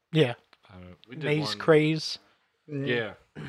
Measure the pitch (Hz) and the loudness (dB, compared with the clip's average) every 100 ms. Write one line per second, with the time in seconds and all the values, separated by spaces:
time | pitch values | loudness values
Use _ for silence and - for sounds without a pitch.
0 | _ 156 131 120 _ _ _ 92 90 87 | _ 2 2 0 _ _ _ -20 -20 -20
1 | - 131 147 151 143 - - 156 156 160 | -18 -8 -2 -2 -2 -2 4 6 6 0
2 | - - _ _ _ _ - 143 135 120 | -4 -10 _ _ _ _ -12 -8 -2 -2
3 | 107 90 _ - | -4 -10 _ -16